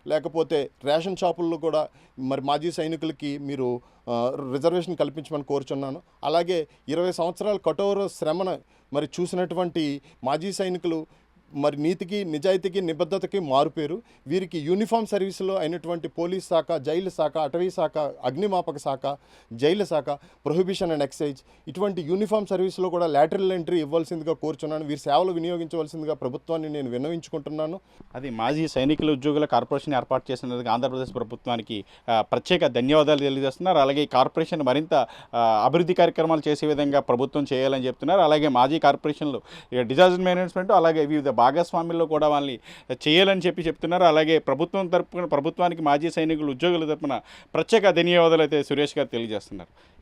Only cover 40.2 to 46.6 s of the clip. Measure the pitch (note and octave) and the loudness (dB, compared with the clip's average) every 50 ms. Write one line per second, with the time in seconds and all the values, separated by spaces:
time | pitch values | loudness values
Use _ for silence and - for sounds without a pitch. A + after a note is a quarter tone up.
40.2 | F#3 F3+ F3+ F3+ F#3 E3+ - F#3 F#3 G3 G#3+ F3+ E3 E3 D#3+ D#3+ D3 C#3+ D#3 D3+ | 2 2 2 0 0 -2 -4 -4 0 4 4 6 6 4 4 2 2 0 0 0
41.2 | C3+ C#3 A#2 A#2+ A#2+ C3 C#3 E3+ E3+ - - E3+ E3 E3+ E3 E3 E3 D#3 D#3 D3 | 0 0 2 4 4 4 4 2 0 0 -2 -4 -4 -2 0 0 0 0 2 2
42.2 | D3+ D3+ D3 C#3+ C#3+ C#3 B2 G#2+ - - - - - - C3 - - D3+ D#3 F3+ | 2 2 2 2 0 -4 -6 -10 -12 -18 -20 -14 -10 -10 -8 -2 2 4 6 6
43.2 | G3 G3 G3 F#3 D#3 F3+ - F3+ D#3 E3 D#3 - - D#3+ F3 F3+ F#3 E3 D3+ D#3 | 6 6 4 2 0 -2 -2 -2 -4 -4 -4 -4 -4 -2 2 6 6 6 6 6
44.2 | D#3 D#3 D#3+ D3+ - C#3 C3+ C3+ E3+ F3 - G3 F#3+ E3+ F3+ F3 E3+ - - F3 | 4 4 2 2 2 0 -2 0 -2 -2 -2 -4 -2 0 0 0 0 -2 -6 -6
45.2 | F3+ D#3+ E3 C#3+ C#3 D#3+ D3+ - F3+ F3 F3 E3 D#3+ C#3+ C#3+ D3 D#3+ E3+ - E3 | -4 -2 -2 0 0 -2 0 0 0 0 0 0 0 2 2 2 0 -2 -2 -2
46.2 | D#3+ D#3+ D#3+ D3+ D3+ C#3+ C3 B2+ | 0 0 0 -2 -2 -4 -2 0